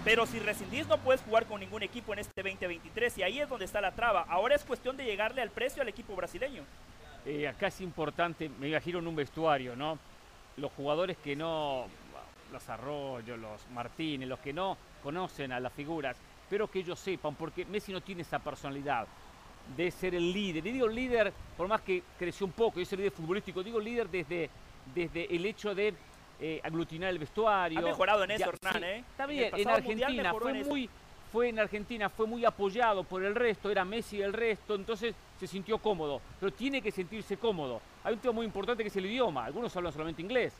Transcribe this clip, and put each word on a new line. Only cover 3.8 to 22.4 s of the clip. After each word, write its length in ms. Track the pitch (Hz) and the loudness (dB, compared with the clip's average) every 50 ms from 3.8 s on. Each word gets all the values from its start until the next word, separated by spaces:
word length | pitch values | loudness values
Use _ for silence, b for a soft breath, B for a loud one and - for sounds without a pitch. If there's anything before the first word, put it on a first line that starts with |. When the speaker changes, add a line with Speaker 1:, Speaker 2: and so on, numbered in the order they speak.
Speaker 1:
la 120 | 202 185 | 0 0
traba. 340 | - - 226 202 196 180 160 - | 0 2 2 4 4 4 4 4
Ahora 260 | 165 180 208 247 285 | 2 4 6 6 4
es 100 | 285 - | 4 4
cuestión 320 | - 254 - - 247 269 | 0 -4 -2 -2 -6 -4
de 80 | 269 269 | -2 -2
llegarle 340 | 233 202 196 214 220 254 269 | -2 0 2 0 0 2 0
al 80 | 240 196 | -2 -2
precio 300 | - - 226 269 - 302 | -2 -2 -2 -2 0 0
al 60 | 269 220 | -2 -2
equipo 260 | 196 - - - 196 | -2 -8 -10 -6 -4
brasileño. 500 | 185 180 170 - 180 240 294 262 170 139 - - - - - - - - - - - - | -4 -4 -4 -4 -4 -4 -4 -4 -8 -12 -14 -16 -18 -18 -18 -18 -18 -18 -16 -16 -10 -6
Speaker 2:
Eh, 240 | 135 151 147 147 139 | -4 -2 0 -2 -2
acá 200 | 123 - 202 190 | 0 0 -2 -2
es 120 | - - | 0 -2
importante, 680 | 190 180 147 175 160 147 - - 170 175 156 - 160 151 127 101 | -8 -6 -2 -2 -2 -2 2 2 0 0 0 -4 -6 -8 -6 -6
me 80 | 139 147 | -2 0
imagino 300 | 156 147 - 170 175 180 | 0 0 0 0 -2 -2
en 80 | 165 | -2
un 100 | 170 165 | -2 -2
vestuario, 580 | 156 139 123 - 156 160 160 147 135 127 123 117 | -2 -2 -2 -2 2 4 4 4 4 2 -4 -6
¿no? 240 | 123 143 156 160 139 - - - - - - - - - - - - | -4 -4 -4 -4 -6 -10 -18 -20 -20 -20 -20 -20 -20 -20 -16 -8 -6
Los 120 | 143 131 | -6 -6
jugadores 440 | - - 139 143 147 160 185 185 165 - | -4 -2 0 2 2 4 2 0 -2 -4
que 160 | - 143 143 | -4 -4 -2
no, 500 | 143 160 165 165 156 151 143 135 127 117 98 85 - - - 71 67 - - - - - - | -2 0 -2 0 0 0 0 -2 -2 -4 -8 -12 -16 -18 -16 -16 -16 -16 -16 -20 -20 -18 -14
los 160 | 127 131 - - | -14 -14 -8 -8
Arroyo, 680 | 117 107 117 139 147 147 139 135 131 123 110 113 120 | -8 -6 -6 -6 -4 -4 -4 -4 -6 -6 -8 -8 -10
los 300 | 113 113 107 107 104 - - | -8 -8 -10 -12 -12 -14 -10
Martínez, 560 | 123 120 120 117 - - 160 156 147 131 131 127 | -8 -6 -6 -6 -4 -4 -2 -2 -2 -2 -4 -6
los 100 | 131 - | -6 -6
que 120 | - 139 | -6 -6
no 240 | 139 165 190 190 175 - - - - - | -4 -2 -2 -2 -2 -4 -10 -20 -20 -10
conocen 500 | - 143 151 180 185 165 - - 143 127 | -8 -4 -2 -2 -4 -4 -4 -6 -6 -4
a 80 | 127 123 | -2 -2
las 120 | 127 120 | -2 -4
figuras, 440 | - 147 147 147 165 160 139 131 127 - - - - - - - | -4 -6 -6 -4 -4 -2 -2 -4 -4 -6 -14 -20 -20 -20 -6 -2
pero 200 | 185 208 214 - | 0 0 0 0
que 120 | - 190 | 0 -2
ellos 180 | 185 165 170 - | -2 -2 -6 -4
sepan, 360 | - 196 185 - - 151 143 | -2 -4 -4 -2 -2 -4 -2
porque 280 | - 165 156 - 180 180 | -2 -6 -6 -4 -6 -6
Messi 280 | 123 185 214 - - | -2 -4 -4 -4 -4
no 80 | 190 180 | -8 -8
tiene 220 | - - 196 170 | -6 -8 -8 -8
esa 160 | 156 - - 139 | -6 -4 -4 -2
personalidad 680 | - 151 135 - - 143 139 143 135 143 135 117 107 - - - - - - - - - - - - - 135 | -2 -4 -6 -6 -6 -6 -6 -4 0 0 0 0 0 -4 -10 -18 -18 -18 -18 -18 -20 -20 -20 -18 -14 -10 -2
de 140 | 131 170 180 | 0 0 0
ser 240 | - - 185 185 175 | 0 0 -2 0 2
el 180 | 175 170 175 | 4 2 2
líder. 340 | 180 208 208 190 160 156 160 | 2 2 0 0 0 0 -2
Y 60 | 208 | 0
digo 160 | 247 269 247 214 | 2 2 2 2
líder, 440 | 220 240 262 254 240 233 208 202 - - - - - | 2 0 0 2 4 4 4 4 2 -6 -14 -14 -4
por 120 | - 170 190 | -4 0 2
más 120 | 220 214 | 2 0
que 200 | - 202 185 180 - - - - | 2 0 0 0 0 -6 -8 -4
creció 280 | 175 175 - - | -4 -4 -2 -2